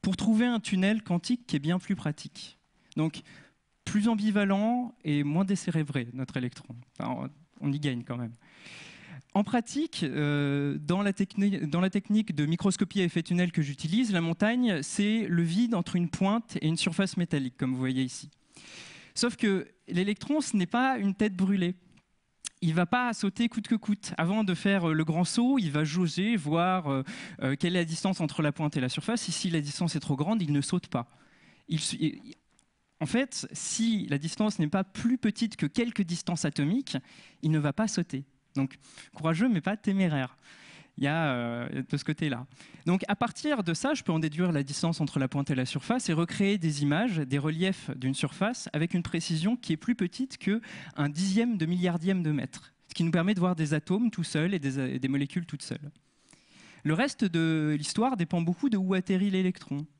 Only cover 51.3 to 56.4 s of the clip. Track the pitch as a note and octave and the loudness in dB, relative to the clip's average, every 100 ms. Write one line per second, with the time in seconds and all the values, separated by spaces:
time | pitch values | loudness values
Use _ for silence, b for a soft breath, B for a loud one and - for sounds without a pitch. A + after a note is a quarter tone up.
51.3 | G3 A#3+ G#3+ D#3+ F3+ F3+ E3+ E3+ F#3+ D#3 | 2 2 0 0 0 0 0 0 0 2
52.3 | D3+ - - - _ _ - E3 E3+ F3+ | 0 -4 -12 -20 _ _ -2 2 2 2
53.3 | G3 F3+ E3+ D#3 D3+ - F#3+ A#3+ - D#3+ | 2 2 2 0 0 0 2 2 0 -2
54.3 | D#3 E3+ F#3+ C#3 C3+ B2+ C3 C3 C#3 C#3 | 0 0 0 0 -2 -2 -2 0 0 0
55.3 | F#3 E3+ D3 - - D3 _ _ B B | -4 -6 -10 -8 -10 -10 _ _ B B
56.3 | B | B